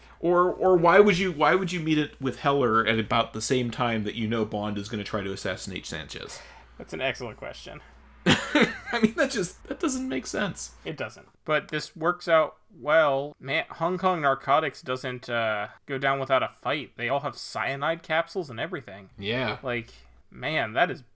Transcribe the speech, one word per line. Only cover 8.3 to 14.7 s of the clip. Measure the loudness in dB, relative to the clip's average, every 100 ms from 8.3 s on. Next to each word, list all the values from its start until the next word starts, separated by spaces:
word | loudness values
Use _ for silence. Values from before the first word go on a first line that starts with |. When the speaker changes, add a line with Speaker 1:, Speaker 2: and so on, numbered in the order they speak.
| 0 0 0 0 -2 -8 0
Speaker 1:
mean, | 0 2
that | -2
just, | -2 -6 -8
that | -12 -6
doesn't | -4 -4 -6
make | -6 -6
sense. | -4 -4 -6 -12 -12 -12
Speaker 2:
It | -8
doesn't. | -10 -12 -20 _
But | -2 -2 -2
this | -6 -6 -2
works | -2 -2 4
out | 4 4 -4 _ -8
well. | 2 4 4 2 -2 -10
Man, | -4 -4 -4
Hong | -4 -4 0
Kong | 0 2
narcotics | 2 2 2 2 0